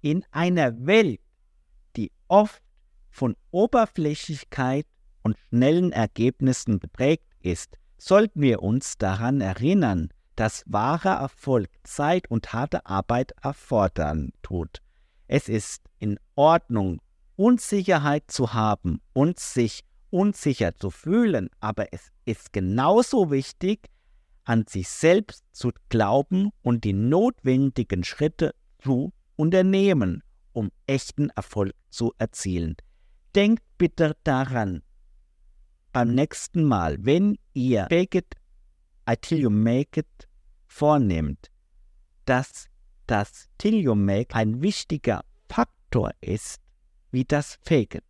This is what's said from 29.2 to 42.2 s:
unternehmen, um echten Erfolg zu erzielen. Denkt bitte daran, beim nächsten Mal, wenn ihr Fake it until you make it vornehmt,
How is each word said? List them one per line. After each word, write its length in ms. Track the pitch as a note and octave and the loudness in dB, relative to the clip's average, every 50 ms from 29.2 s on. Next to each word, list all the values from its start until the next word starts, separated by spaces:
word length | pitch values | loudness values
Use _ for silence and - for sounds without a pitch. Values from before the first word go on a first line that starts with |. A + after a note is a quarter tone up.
| _ _ _ | _ _ _
unternehmen, 840 | - D#3 D#3+ F3 F#3+ F#3 F#3+ F#3+ G3 G3 G3+ F#3 D3 A2 F#2 E2+ - - - _ _ _ _ _ | -2 -2 2 4 4 4 4 4 4 4 2 2 2 0 0 -2 -6 -10 -18 _ _ _ _ _
um 180 | A#2+ G#2+ G2 - _ _ | -6 -6 -6 -8 _ _
echten 440 | - C3+ C3 - - - - D3 C#3 | -4 -4 -4 -4 -6 -6 -4 -4 -4
Erfolg 440 | - - G2 - - G#2+ G2+ F#2+ - _ _ _ | -4 -8 -10 -8 -4 -4 -4 -4 -6 _ _ _
zu 220 | - - A#2 A#2 - _ | -10 -4 -4 -4 -4 _
erzielen. 580 | A2+ A2+ _ - - G2 F2+ F2 E2+ E2 D#2+ - - - _ _ _ _ _ _ _ _ _ | -6 -6 _ -8 -6 -4 -4 -4 -4 -6 -8 -10 -14 -20 _ _ _ _ _ _ _ _ _
Denkt 280 | G3 G3+ G#3 A3+ A3+ _ _ _ _ | 2 4 4 2 0 _ _ _ _
bitte 380 | F3 F3 - - E3+ D3+ D3+ _ _ | 0 0 2 0 0 0 0 _ _
daran, 580 | D#3+ C#3 B2+ C3+ C3+ C3 B2 A2 G2+ F2+ E2 - _ _ - - - - - _ _ _ _ _ - _ _ - _ _ _ _ _ - | -2 0 0 -2 -2 -2 -2 -2 -2 -4 -8 -12 _ _ -20 -20 -20 -20 -20 _ _ _ _ _ -20 _ _ -20 _ _ _ _ _ -2
beim 220 | C3 A#2+ A#2 A#2+ | 0 0 2 2
nächsten 500 | B2+ C#3+ D3 - - - - _ F3 D#3+ | 2 0 0 -4 -12 -14 -8 _ 0 2
Mal, 320 | D3 B2 G2 E2+ D#2+ D2 C#2 F2+ | 2 2 2 0 -2 -2 -2 0
wenn 340 | A2+ C#3+ F3 G3 G#3 G#3 - _ _ _ | 2 2 2 2 0 0 -2 _ _ _
ihr 320 | C#3 B2 C3 B2 G#2+ F#2 - | -4 0 0 0 0 0 0
Fake 260 | E3+ E3+ F3+ F#3 - | 0 0 0 0 -2
it 200 | F#3+ F3 _ - - _ _ - - - _ _ _ _ _ _ _ _ | -4 -4 _ -18 -20 _ _ -20 -20 -20 _ _ _ _ _ _ _ _
until 320 | - A#2 - - - E3 D#3+ | -4 -4 -4 -2 -2 -2 0
you 120 | C#3 A#2+ | 2 2
make 500 | G#2 G#2 G#2+ A2+ A#2+ B2+ C#3+ _ - - | 2 2 2 2 2 0 -2 _ -4 -6
it 280 | D3+ _ _ - - _ _ - _ - - _ _ | -6 _ _ -20 -20 _ _ -20 _ -20 -20 _ _
vornehmt, 840 | _ - - D3 D3 D3+ D3 B2+ G#2 F2 D#2+ D#2 D2 C#2 - - - _ _ _ _ _ - - _ _ _ _ _ _ _ | _ -8 0 2 2 4 4 2 2 0 0 -2 -4 -6 -8 -14 -20 _ _ _ _ _ -20 -20 _ _ _ _ _ _ _